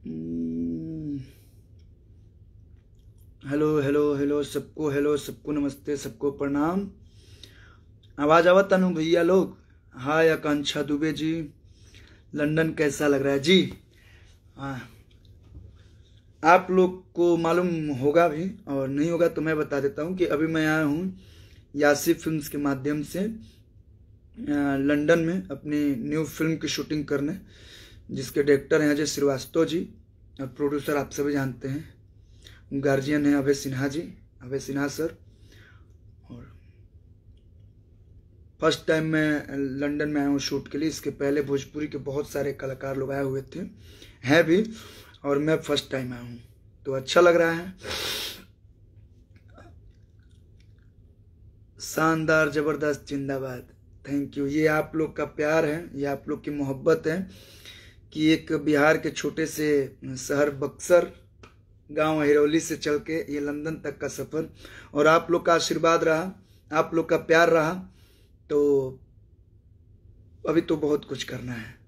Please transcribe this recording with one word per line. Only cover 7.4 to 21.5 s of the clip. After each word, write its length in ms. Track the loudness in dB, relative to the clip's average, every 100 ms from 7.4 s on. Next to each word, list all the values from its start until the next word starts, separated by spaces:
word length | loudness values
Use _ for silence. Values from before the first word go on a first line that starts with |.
| -20 -20 -20 -20 -20 -20 _ -4
आवाज़ 300 | 6 6 8
आवत 200 | 6 6
तनु 200 | 4 2
भैया 320 | 2 2 4
लोग? 360 | 6 4 2 -6 _ _ _
हाय 340 | -10 -2 4 4
आकांक्षा 540 | 4 0 -2 -2 -4
दुबे 300 | -2 0 -2
जी, 200 | -2 -4 -4 -6 -14 -20 -20 -20 -20 -20 -20 _
लंदन 380 | -4 0 2 0
कैसा 340 | 0 -2 2 2
लग 140 | 2
रहा 100 | 2
है? 80 | 0
जी 320 | 4 4 4 -6 _ _ -20 -20 -20 -20 _ -12
हाँ, 320 | -10 -10 -12 -20 _ -20 -20 -20 -20 -20 -20 -20 -20 -20 -20 -20 _ _
आप 220 | 6 6 6
लोग 420 | 4 4 0 -12
को 240 | 0 2 4
मालूम 520 | 2 2 2 -2 -4
होगा 400 | 0 2 4 4
भी 220 | 2 -6 -8 -6
और 200 | -4 -2
नहीं 220 | -2 -2
होगा 180 | 2 0
तो 120 | 0
मैं 160 | -2 -2
बता 240 | -2 -2
देता 220 | -2 -4
हूँ 140 | -6 -2
कि 100 | 0
अभी 200 | 0 0
मैं 200 | 0 0
आया 160 | 2
हूँ 360 | 0 -2 -4 -8 -20 -20 -20